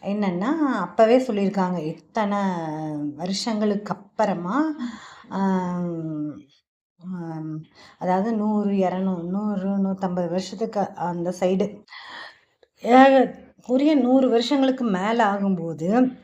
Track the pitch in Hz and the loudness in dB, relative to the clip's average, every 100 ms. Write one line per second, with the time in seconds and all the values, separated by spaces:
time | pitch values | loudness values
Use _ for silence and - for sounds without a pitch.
0 | 190 208 202 175 208 330 294 233 175 - | -6 -2 -2 -2 -2 0 0 -2 -4 4
1 | 220 254 254 208 196 196 180 175 156 165 | 6 6 4 0 0 0 -2 -2 -4 -8
2 | _ - 202 202 196 175 160 156 156 151 | _ -4 -2 0 0 -2 -4 -6 -6 -6
3 | 147 139 180 190 240 214 214 202 - - | -6 -6 -6 -4 -4 -2 0 -2 -4 -8
4 | - - 208 170 175 240 311 302 240 226 | -10 -2 -2 0 -2 -2 -2 -2 -8 -10
5 | - - - 190 196 185 180 180 175 170 | -18 -20 -10 -2 0 0 0 -4 -4 -4
6 | 160 151 151 143 - _ _ _ _ _ | -6 -6 -6 -10 -18 _ _ _ _ _
7 | 175 180 165 160 160 156 156 _ - _ | -12 -10 -8 -8 -8 -10 -14 _ -20 _
8 | 180 185 214 220 214 214 202 196 180 180 | -2 0 0 0 0 0 0 2 2 0
9 | 190 180 170 190 208 202 190 196 196 190 | -2 -2 -2 -4 -2 -2 -2 -2 -2 -2
10 | 190 180 175 175 185 202 220 214 190 - | -4 -2 -2 -4 -6 -6 -6 -4 -4 -4
11 | 165 175 175 185 185 190 202 - - - | -6 -4 -4 -2 0 0 -2 -6 -18 -20
12 | - - - - _ _ _ _ 220 254 | -18 -16 -18 -20 _ _ _ _ 4 8
13 | 269 269 254 - - _ - 254 294 302 | 8 8 4 -2 -20 _ -2 2 4 4
14 | 247 262 254 233 233 285 262 262 240 185 | 4 4 4 2 2 2 2 2 0 0
15 | 196 233 214 202 196 185 165 151 165 226 | 0 2 2 2 0 -2 -4 -4 0 2
16 | 254 - | 2 0